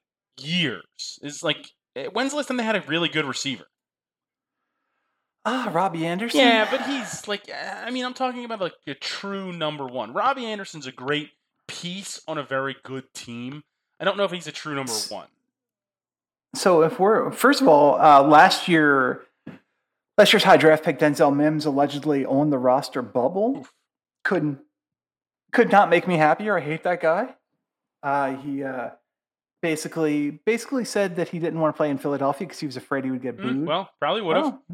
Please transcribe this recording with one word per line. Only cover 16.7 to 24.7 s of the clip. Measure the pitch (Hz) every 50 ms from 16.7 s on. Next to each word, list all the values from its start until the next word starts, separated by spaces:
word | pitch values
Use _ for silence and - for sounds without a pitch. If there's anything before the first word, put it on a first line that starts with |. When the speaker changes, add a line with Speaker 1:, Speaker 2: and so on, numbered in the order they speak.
| 180 160
Speaker 2:
if | 160 160 160 -
we're, | 185 208 220 175 - 151
first | - - - 262 285 -
of | 269
all, | 175 156 143 143 143 131 -
uh, | - 156 143 139 139
last | 151 151 151 175 185 185 - -
year, | 185 170 160 151 147 143 135 127 127 - - - _ _ _ _ - - - _ _ _ _ _ _ _ _ _ _ _
last | - 202 - -
year's | 196 180
high | 190 180
draft | 143 147 160 156 151 -
pick, | 170 147 -
Denzel | 160 151 143 165 156 143 139
Mims, | 143 147 156 156 151 143
allegedly | 151 135 139 143 135 139 143 135 156 147 139 131
on | - 135 139 151 151
the | 143
roster | 127 127 127 127 139 139 - - 135
bubble. | 120 101 - 127 120 139 175 196 214 247 277 285
Speaker 1:
Oof. | - - _ _ _ _ _ _ _ _ _ _ -
Speaker 2:
Couldn't, | - 196 175 151 151 139 135 - _